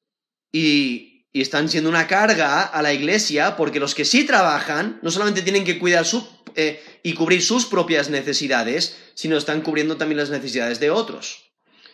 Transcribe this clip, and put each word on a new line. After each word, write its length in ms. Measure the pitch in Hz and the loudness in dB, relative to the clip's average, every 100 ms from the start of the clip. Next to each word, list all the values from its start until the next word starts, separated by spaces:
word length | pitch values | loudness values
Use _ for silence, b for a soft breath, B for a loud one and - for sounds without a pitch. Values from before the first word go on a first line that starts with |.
| _ _ _ _ - | _ _ _ _ -8
Y, 760 | 156 156 147 135 120 - _ _ | 0 2 4 2 -4 -10 _ _
y 100 | 135 | -4
están 280 | 131 147 156 | -2 0 0
siendo 200 | 151 160 | 0 2
una 180 | 165 160 | 0 2
carga 560 | 190 214 170 147 151 | 2 2 2 2 0
a 180 | 190 156 | 0 0
la 100 | 147 | 0
iglesia, 640 | 143 151 214 - 147 180 - | 0 0 0 0 0 0 0
porque 240 | 147 143 | -2 -2
los 160 | 143 - | -4 -2
que 80 | |
sí 220 | 143 262 285 | 2 2 4
trabajan, 720 | 226 175 143 - 151 208 - | 4 4 2 -2 -4 -4 -4
no 100 | 170 | -4
solamente 320 | 185 208 190 | 0 0 0
tienen 200 | 180 196 | 0 0
que 160 | 180 160 | 0 0
cuidar 260 | 175 175 165 | 2 4 2
su, 220 | 240 - - - - | -2 -6 -20 -10 -2
eh, 280 | 156 151 B B | -2 -2 B B
y 100 | 170 | -6
cubrir 280 | 165 165 180 | -2 2 2
sus 240 | - 247 - | 2 0 0
propias 440 | 190 156 156 139 | 0 2 0 0
necesidades, 880 | 143 139 127 139 123 113 156 175 B B | -2 -2 -4 0 0 0 -2 -4 B B
sino 240 | - 160 151 | -8 -2 0
están 240 | 147 156 | 0 -4
cubriendo 340 | 156 151 156 156 | -2 0 -2 -2
también 220 | 156 147 | -2 -2
las 120 | 143 | -2
necesidades 520 | 143 127 123 117 113 | -4 -4 -4 -2 0
de 80 | 147 | 0
otros. 600 | 208 220 - - - _ _ b b b | 0 -2 -8 -12 -14 _ _ b b b